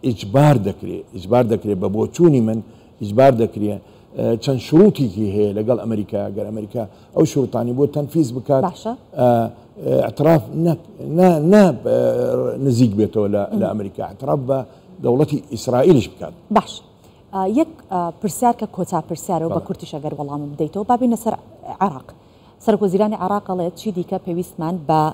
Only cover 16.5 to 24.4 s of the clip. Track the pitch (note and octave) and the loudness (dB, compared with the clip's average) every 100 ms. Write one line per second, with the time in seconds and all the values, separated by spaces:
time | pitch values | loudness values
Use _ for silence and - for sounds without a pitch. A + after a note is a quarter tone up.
16.5 | G#3 - - - _ _ _ _ G3 F#3+ | -2 -2 -14 -20 _ _ _ _ -4 -2
17.5 | A3 D#4+ - - F3+ F3 E3 G#3 - B3 | 0 -2 -4 -8 -6 -6 -6 -8 0 0
18.5 | A#3 G#3+ - F3 F3 D#3 E3 - E3+ E3 | 0 -6 -6 -4 -4 -6 -10 -4 -2 -2
19.5 | F3 - F#3 - D#3 D3 C#3+ C#3+ C#3+ D3 | -4 -4 -10 -10 -10 -8 -8 -8 -8 -10
20.5 | D3 D#3 G3 G#3 B3 B3 A3+ A3+ - - | -6 -6 -4 -2 0 0 -2 -4 -8 -12
21.5 | - - - G3 C3+ - - _ _ - | -20 -18 -4 -4 -4 -16 -20 _ _ -20
22.5 | _ - G#3 G3+ F#3 G#3+ G#3+ F3+ G3+ G3+ | _ 0 2 2 2 0 -2 -4 -4 -4
23.5 | F#3 E3+ F3+ A3 F3+ E3+ F#3+ - E3+ | -4 -4 -4 -8 -6 -4 -6 -6 -6